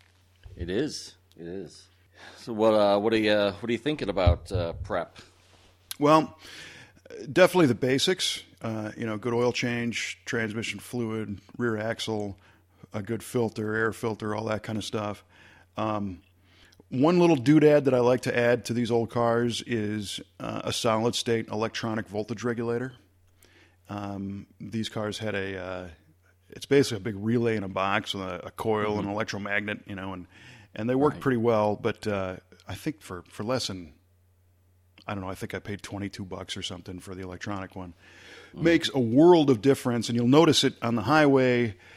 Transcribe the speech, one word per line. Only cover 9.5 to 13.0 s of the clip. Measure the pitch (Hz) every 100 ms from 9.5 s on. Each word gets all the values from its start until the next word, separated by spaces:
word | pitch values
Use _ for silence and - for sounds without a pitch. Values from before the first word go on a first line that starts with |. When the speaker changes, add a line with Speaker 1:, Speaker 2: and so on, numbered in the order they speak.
Speaker 2:
change, | - 123 120 117 104 - -
transmission | - 117 110 110 104 101
fluid, | - 123 113 110 107 98 - -
rear | 120 107
axle, | 113 113 - 107 101 98 _ _ _ _ -
a | 110